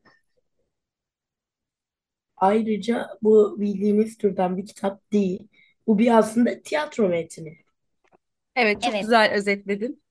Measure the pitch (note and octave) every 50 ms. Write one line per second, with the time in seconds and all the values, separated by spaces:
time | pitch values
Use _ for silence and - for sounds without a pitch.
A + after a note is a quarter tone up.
0 | _ _ _ _ _ _ _ _ _ _ _ _ _ _ _ _ _ _ _ _
1 | _ _ _ _ _ _ _ _ _ _ _ _ _ _ _ _ _ _ _ _
2 | _ _ _ _ _ _ _ _ F#3 F#3+ G#3 A3 A3 A3 G#3+ G3+ F#3+ A#3 A#3 B3
3 | - - - - - G#3+ A3 A3 G#3 - - G#3+ G3+ G3+ G3+ F#3 G3 G#3 G3+ G#3
4 | A3 A3 - _ - G3+ F3+ F#3 F#3 F3+ F#3 F3+ F#3+ G#3 - - - G3 G3 -
5 | _ _ - G#3 G3+ F#3 F3+ G#3 - - _ _ _ _ _ _ _ - A3+ G3
6 | A#3 A#3+ A#3 A3+ G#3+ A3 - A#3 A#3+ - - - _ - - D4+ D4+ D4 - -
7 | A3 F#3 F3 E3+ E3 E3 - - D#3+ D#3 D#3+ _ _ _ _ _ _ _ _ _
8 | _ _ _ _ _ _ _ _ _ _ _ C4 A#3+ G#3+ G#3 G3+ - A#3+ A3 G3+
9 | G#3+ G#3+ A#3+ A3+ G#3+ G#3 - G#3 G3+ G3+ G3+ G3+ G3+ G3 G3+ G3+ G#3 B3+ D4+ -
10 | _ _